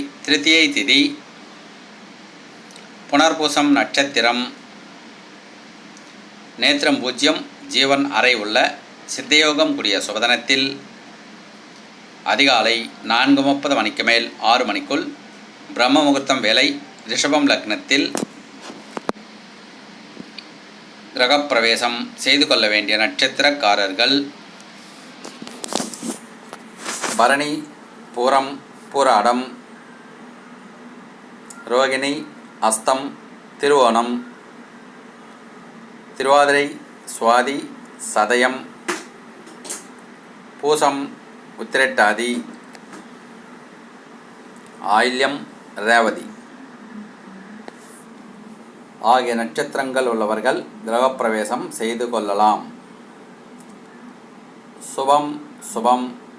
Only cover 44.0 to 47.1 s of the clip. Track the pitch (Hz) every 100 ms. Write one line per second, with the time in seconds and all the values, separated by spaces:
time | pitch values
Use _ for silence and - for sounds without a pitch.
44 | - - - - - - - - 95 107
45 | 123 127 139 143 - - - - 104 117
46 | 110 - - - - - - - - 214
47 | 208